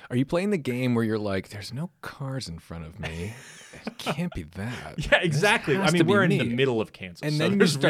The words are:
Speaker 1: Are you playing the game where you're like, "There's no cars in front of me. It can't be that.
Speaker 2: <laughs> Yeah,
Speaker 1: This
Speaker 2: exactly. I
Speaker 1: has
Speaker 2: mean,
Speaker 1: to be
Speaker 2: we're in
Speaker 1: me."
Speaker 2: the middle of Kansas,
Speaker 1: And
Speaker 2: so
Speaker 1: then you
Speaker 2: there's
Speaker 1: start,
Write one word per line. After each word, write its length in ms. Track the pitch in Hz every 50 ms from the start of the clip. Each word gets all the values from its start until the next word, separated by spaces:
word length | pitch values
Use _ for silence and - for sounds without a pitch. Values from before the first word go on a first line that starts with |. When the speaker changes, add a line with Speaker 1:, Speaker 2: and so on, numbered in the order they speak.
| - -
Speaker 1:
Are 40 | 127
you 100 | 120 139
playing 260 | - - 170 185 208
the 60 | 208 180
game 360 | 139 127 120 123 127 127 120
where 100 | 117 117
you're 140 | 110 110 107
like, 320 | 107 101 95 95 92 -
"There's 240 | - 101 95 - 117
no 160 | 127 165 180 - _
cars 460 | - - - - 139 135 135 135 - -
in 120 | 82 82
front 260 | - - 85 82 82
of 140 | 78 78 -
me. 340 | 82 82 80 82 87 104 113 123 - - - - - - - - -
It 120 | 233 - -
can't 360 | - 254 180 - 170 175 -
be 100 | - 85
that. 500 | 73 - 92 98 117 123 - - 78 - -
Speaker 2:
<laughs> 0 |
Yeah, 220 | 147 - - -
Speaker 1:
This 40 | 175
Speaker 2:
exactly. 520 | 180 147 147 185 208 214 233 - - 139 127
I 40 | 190
Speaker 1:
has 100 | 151 160
Speaker 2:
mean, 60 | 175
Speaker 1:
to 20 | 165
be 60 | 165
Speaker 2:
we're 120 | 196 202 190
in 60 | 175
Speaker 1:
me." 80 | 151 139
Speaker 2:
the 60 | 127
middle 340 | 120 117 123 135 131 120 113
of 140 | 104 - -
Kansas, 300 | - 104 90 87 - -
Speaker 1:
And 100 | 151 151
Speaker 2:
so 40 | 151
Speaker 1:
then 140 | 156 180 196
you 40 | 202
Speaker 2:
there's 140 | - 180 143
Speaker 1:
start, 120 | 135 - 170